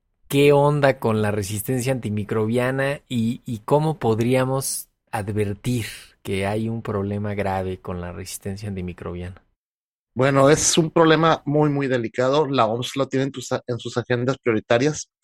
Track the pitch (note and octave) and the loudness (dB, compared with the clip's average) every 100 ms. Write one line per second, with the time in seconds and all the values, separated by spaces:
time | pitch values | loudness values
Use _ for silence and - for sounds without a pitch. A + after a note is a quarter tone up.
0 | _ _ - C#3 C#3+ C#3+ C#3+ D3 C#3 C3 | _ _ -2 2 6 6 4 4 2 2
1 | A2+ A2 G#2 G#2 G2 G#2+ - B2+ B2 B2+ | 0 0 0 -2 -4 -6 -4 -2 -2 -4
2 | A2 G#2 G2 A2 A2 A#2+ B2 C3+ C#3 D3 | -4 -4 -2 -2 0 0 0 -2 -4 -4
3 | - B2 A2+ B2 - A2+ - D3 D#3 D3 | -6 -2 -2 -2 -8 -10 0 2 2 0
4 | A#2 A2 A#2+ C3 C3 C3+ C3 - - _ | 0 2 2 2 0 -2 -4 -8 -12 _
5 | _ A2 G2+ G#2 G2+ G2+ B2+ B2 G#2 - | _ -8 -4 -4 -4 -4 -4 -4 -6 -12
6 | - _ - G2 G2 G#2+ A2+ A2+ A2+ G#2 | -20 _ -6 -4 -2 -2 -4 -4 -4 -4
7 | G2 G2+ G#2 G2+ G2 F#2+ F#2 F#2 - F2+ | -2 -4 -4 -4 -2 -2 -4 -6 -8 -8
8 | F2 F#2 F#2 - G2+ G2 G#2+ F#2+ F2+ F2 | -8 -10 -12 -10 -10 -8 -8 -6 -8 -8
9 | F2 F2 F2+ F2+ _ _ _ _ _ _ | -10 -8 -10 -14 _ _ _ _ _ _
10 | _ A#2 C3 C#3 C#3 D3+ - - D#3+ E3+ | _ 0 4 6 6 6 4 2 2 4
11 | D#3+ D#3 E3 D3+ C#3+ D3+ D3+ C#3 C#3 B2+ | 6 6 4 2 0 2 2 0 -2 -2
12 | A2+ - B2+ D3 C#3 C3+ A2+ A#2 B2 C#3 | -2 -2 0 2 2 2 2 0 -4 -4
13 | C3 C3 C#3 C3 - C3 - A#2 A#2 A#2+ | -2 -2 -2 -6 -6 -6 -4 -8 -6 -4
14 | A2+ A#2+ B2 C3 B2 A2 - A#2+ C#3+ D3+ | -2 0 0 -2 0 0 2 2 2 -2
15 | - _ | -10 _